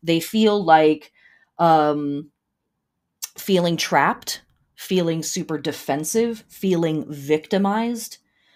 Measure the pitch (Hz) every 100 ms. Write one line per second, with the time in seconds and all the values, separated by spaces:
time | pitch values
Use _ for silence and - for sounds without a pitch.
0 | 165 165 165 220 220 208 165 160 156 151
1 | - _ _ _ _ - 170 156 151 147
2 | 143 143 151 _ _ _ _ _ _ _
3 | _ _ - - - 185 175 160 - 147
4 | 160 - - - _ _ _ - - 185
5 | 170 165 156 185 165 151 151 143 - 143
6 | 156 226 233 226 - - 190 170 165 156
7 | 139 143 139 151 - 196 196 214 233 233
8 | - - _ _ _